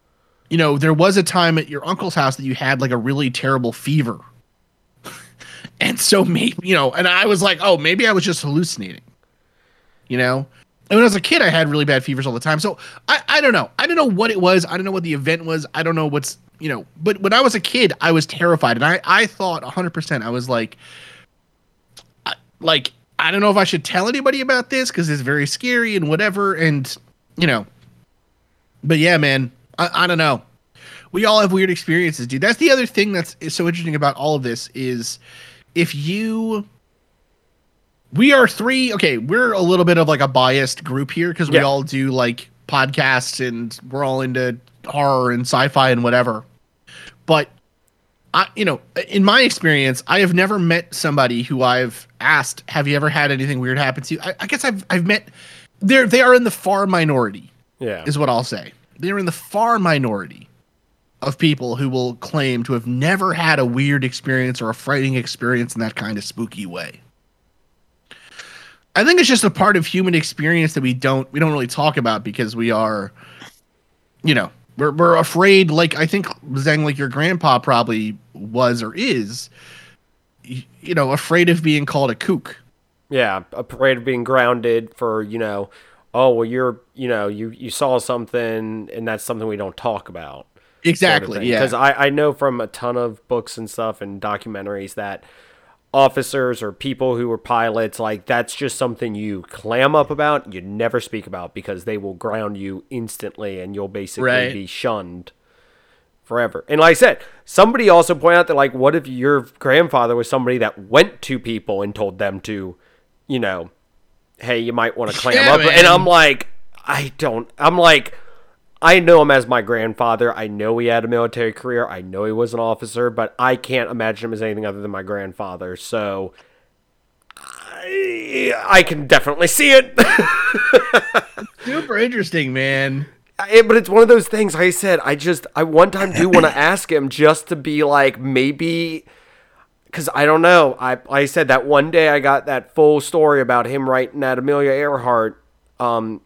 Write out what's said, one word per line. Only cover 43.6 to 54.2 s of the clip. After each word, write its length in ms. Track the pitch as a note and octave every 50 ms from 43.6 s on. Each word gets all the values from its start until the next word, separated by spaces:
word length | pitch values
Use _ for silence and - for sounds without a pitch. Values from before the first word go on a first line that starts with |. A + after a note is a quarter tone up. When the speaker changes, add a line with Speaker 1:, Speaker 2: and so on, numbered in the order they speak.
| A#2 A2+ - - - B2+
Speaker 1:
we're 120 | C3 C#3 C#3+
all 180 | C3 C3 C3
into 360 | C3 B2+ B2+ C3 B2+ B2 A#2+ B2 _ _ _ _ -
horror 440 | - - C#3+ C#3+ C#3 C3+ B2+ B2+ B2
and 100 | A#2+ A#2+
sci-fi 500 | B2 - C#3+ B2+ C3+ C#3+ - C#3 C3 C3
and 120 | B2 A#2+ A#2+
whatever. 400 | A#2+ A#2+ B2 A#2+ A#2+ G#2+ G#2+ - _ _ _ _ _ _ _ _ - - - - - - _ -
But 220 | - D#3+ D3+ D3 - _ _ _ _ _ _ _ _ _ _ _ _ _ _ _ _ -
I, 140 | E3+ F#3+ - -
you 100 | G#3+ G#3+
know, 160 | E3+ C3+ - - _ - F3 F#3+
in 160 | - - G3+ F#3+
my 180 | G3+ G#3+ C4
experience, 600 | C4+ D4 - - - E3 D3+ C#3 C3+ C3 B2+ - -
I 140 | - E3+ G3
have 120 | G3 F3+ E3+
never 240 | F3+ F#3+ G3 G#3+
met 360 | G3 F3 E3 E3 F3 E3+ - -
somebody 500 | - - D#3 C#3+ C#3 C3 A#2+ A#2+ A#2 A#2+
who 180 | - C#3+ B2+
I've 460 | B2+ B2 B2 B2+ B2+ A#2 - - - _ _ -
asked, 440 | A2+ C#3 D#3 D3 - - - - -
"Have 200 | - - D#3 C#3+
you 80 | C#3+ C#3+
ever 140 | C#3+ D3+ D3+
had 220 | C#3 D#3 D3 C#3+
anything 280 | C#3 C3 C3+ C#3 C#3 B2+
weird 180 | B2+ B2+ C3
happen 260 | C#3+ C#3+ C3 C3 D3+ C#3
to 120 | - D#3+
you?" 40 | D3+